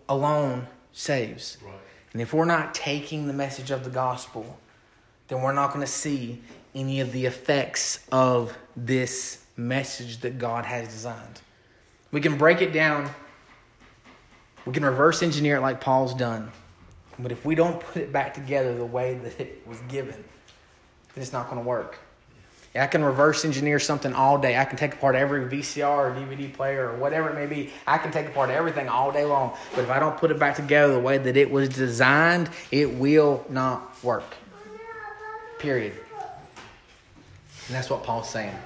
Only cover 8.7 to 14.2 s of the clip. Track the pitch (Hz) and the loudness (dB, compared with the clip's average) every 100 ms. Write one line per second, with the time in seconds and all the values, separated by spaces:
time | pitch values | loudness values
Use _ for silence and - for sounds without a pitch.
8.7 | - 120 131 123 - - - - - 120 | -10 -2 0 0 -6 -8 -12 -16 -8 -4
9.7 | 131 180 - 120 117 123 127 120 117 117 | -2 -4 -10 -12 -8 -8 -4 -4 -4 -4
10.7 | 123 113 110 120 113 110 - - _ _ | -6 -8 -10 -10 -12 -14 -20 -20 _ _
11.7 | _ _ _ _ 147 156 143 156 175 175 | _ _ _ _ 0 0 6 6 6 2
12.7 | 156 156 147 139 - - - - - _ | 2 2 0 -4 -10 -20 -20 -20 -20 _
13.7 | _ - _ - - | _ -20 _ -20 -20